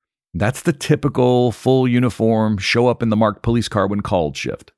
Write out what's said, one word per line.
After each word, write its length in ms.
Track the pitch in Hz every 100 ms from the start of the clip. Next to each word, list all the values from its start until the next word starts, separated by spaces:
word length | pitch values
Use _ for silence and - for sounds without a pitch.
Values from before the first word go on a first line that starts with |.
| _ _ _
That's 300 | 85 104 -
the 120 | -
typical 800 | - - 139 135 120 123 123 123
full 360 | 107 131 131 127
uniform, 720 | 120 123 - 113 110 110 104
show 280 | 92 117 123
up 140 | 117
in 80 | 117
the 60 | 107
marked 260 | 110 101
police 260 | - 117 107
car 200 | 107 95
when 140 | 101
called 360 | - 95 78 69
shift. 360 | 64 50 -